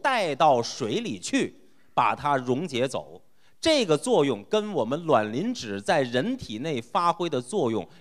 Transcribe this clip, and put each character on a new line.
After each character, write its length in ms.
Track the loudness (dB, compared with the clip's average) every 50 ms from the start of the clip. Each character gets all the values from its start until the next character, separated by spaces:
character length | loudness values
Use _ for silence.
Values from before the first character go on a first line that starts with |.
带 340 | -2 0 0 2 0 0 2
到 260 | 4 4 6 6 4
水 380 | 2 -2 -6 -6 -4 -4 -4 -4
里 200 | -4 -6 -8 -8
去， 360 | -6 -2 0 0 0 -2 -6 -12 -20 -20 -20 -20 -20 -6 0
把 200 | 2 2 2 2
它 220 | 0 0 0 0
溶 300 | 0 0 0 -2 -2 -2
解 200 | -4 -2 -2 -2
走。 320 | -2 -2 -6 -10 -10 -16 -20 -20 -20 -20 -20 -20 -20 -10 -2
这 240 | 2 2 4 4 4
个 140 | 2 2
作 260 | 2 2 2 2 4 4
用 200 | 2 0 -2 -4
跟 280 | -2 -2 0 0 0 -2
我 120 | -2 -2
们 180 | 0 -2 -2 2
卵 260 | 4 4 4 4 2 -2
磷 180 | -4 -4 -4
脂 300 | -4 -6 -6 -6 -6 -4
在 220 | -2 0 0 0 0
人 340 | 0 0 -2 -2 -2 -4
体 220 | -6 -8 -10 -10 -8
内 200 | -6 -4 -4 -6
发 320 | -6 -4 -2 0 0 0
挥 160 | 0 0 -2
的 140 | -4 -4 -4
作 300 | -4 -4 -2 -2 0 0
用 160 | 0 -2 -4 -8 -14 -18